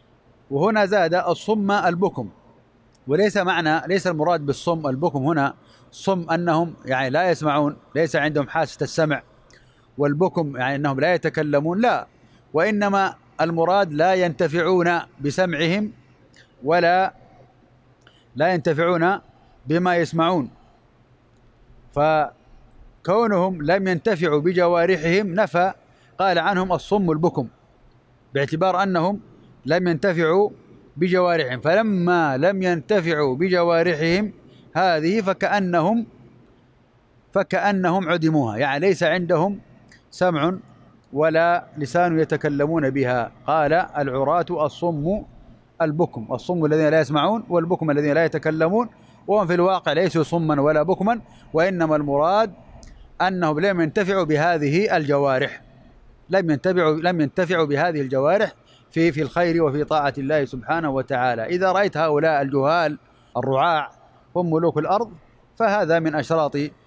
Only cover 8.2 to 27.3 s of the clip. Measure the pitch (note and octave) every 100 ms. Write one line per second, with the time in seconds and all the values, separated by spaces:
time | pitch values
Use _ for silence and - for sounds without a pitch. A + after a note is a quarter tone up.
8.2 | D3 D3+ C3+ E3 D3+ - D3 - D#3 C3+
9.2 | - _ _ - _ _ _ - C#3+ D3
10.2 | F#3 - D3+ B2+ B2+ C#3 D3 C3+ D3+ F3
11.2 | D#3+ D#3+ D#3 C#3+ D#3 F3+ A#3+ D#3 - _
12.2 | _ _ _ D3+ G3 G#3 G3+ G3 F#3+ -
13.2 | _ - D#3+ E3+ E3 G3 G3 D3 F3 F#3+
14.2 | F3 D3+ E3 E3 E3 F#3 F3 E3+ - -
15.2 | C#3 C#3 F#3 D3+ E3 F#3+ G#3+ - _ _
16.2 | _ _ - _ C3 F3 E3+ F3+ F#3+ -
17.2 | - - - _ _ _ _ _ _ _
18.2 | _ A#2+ E3 F3+ E3+ D3 E3 F3 E3+ G3+
19.2 | - - _ _ B2 E3 F3+ F3 E3 E3
20.2 | E3 F3+ A#2+ - _ _ _ _ _ _
21.2 | _ _ _ _ _ - - C#3+ D3+ D#3
22.2 | C#3 - _ - - - - _ - G#3
23.2 | A#3 G3 F#3 F3+ D3 F#3+ F#3+ F3 A#3 F3+
24.2 | E3+ D3 D#3+ F3+ F3 F3 F3 F3+ E3 F#3
25.2 | G#3 E3+ G3+ E3+ F#3 - _ _ _ -
26.2 | F#3+ E3+ E3 F#3+ F#3 E3 - G#3 F3+ D#3
27.2 | E3+